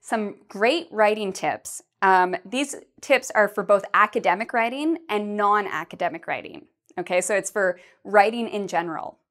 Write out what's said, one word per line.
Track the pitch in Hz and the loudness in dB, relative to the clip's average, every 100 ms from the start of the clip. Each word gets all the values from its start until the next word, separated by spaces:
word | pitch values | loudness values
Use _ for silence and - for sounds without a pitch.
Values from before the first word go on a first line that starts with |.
some | - 233 208 - _ | -4 -4 -4 -10 _
great | 196 226 330 - | 0 2 2 -4
writing | 214 214 214 202 | 2 2 2 -4
tips. | 190 156 113 - - _ _ | -4 -4 -4 -10 -16 _ _
Um, | 196 185 185 180 | 4 6 4 -2
these | 196 240 285 - - _ | -6 -4 -4 -6 -16 _
tips | - 262 - - | 2 2 2 2
are | 202 | 2
for | 208 | 0
both | 180 202 - | 2 2 4
academic | 180 208 240 185 180 233 | 2 2 2 0 0 -2
writing | 240 226 262 311 330 - | -2 -2 -2 -2 -2 -2
and | 208 208 208 | -4 -2 0
non-academic | 208 208 196 156 165 - 175 165 - | 2 2 0 -6 -10 -4 -4 -4 -8
writing. | 131 - 78 _ _ _ - | -8 -8 -18 _ _ _ -10
Okay, | 175 180 | -2 -2
so | 180 202 | 0 -2
it's | 190 | -2
for | 214 185 180 - _ | -2 -2 -2 -12 _
writing | - 202 202 240 226 | 0 4 4 0 -4
in | 208 196 | -6 -4
general. | 170 170 160 - - _ | -4 -4 -8 -10 -16 _